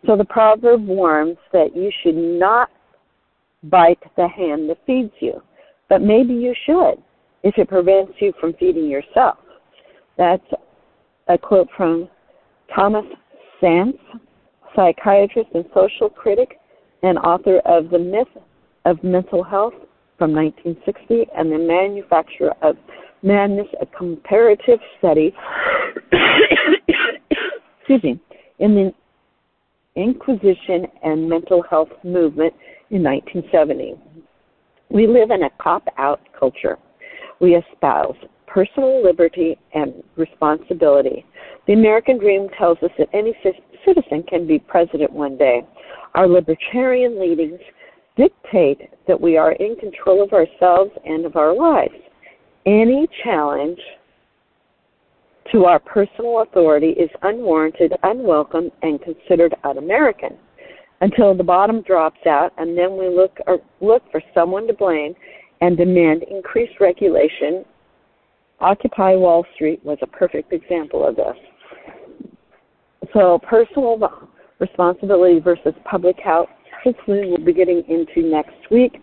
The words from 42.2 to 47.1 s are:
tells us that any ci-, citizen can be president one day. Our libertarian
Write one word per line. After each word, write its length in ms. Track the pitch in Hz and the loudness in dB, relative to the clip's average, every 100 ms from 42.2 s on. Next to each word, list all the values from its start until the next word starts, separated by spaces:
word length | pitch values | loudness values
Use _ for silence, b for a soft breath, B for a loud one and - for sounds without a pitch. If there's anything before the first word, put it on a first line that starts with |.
| 202 196 196 - | 2 0 -4 -2
tells 200 | 175 170 | 0 0
us 80 | 175 - | -4 -4
that 100 | 151 | -2
any 200 | 196 220 226 | -2 -4 -2
ci-, 200 | 190 - _ - | -4 -6 _ -4
citizen 380 | - 349 - 151 170 | 2 2 0 -8 -4
can 180 | 175 165 | -6 0
be 120 | 156 | -2
president 540 | _ 180 170 147 151 | _ 0 0 -2 -4
one 240 | 143 147 131 | -4 -8 0
day. 260 | 139 120 117 B B B B | 0 0 -4 B B B B
Our 140 | - 185 | 0 4
libertarian 920 | 180 170 160 - 240 262 254 247 | 4 2 -6 -4 -4 -2 0 0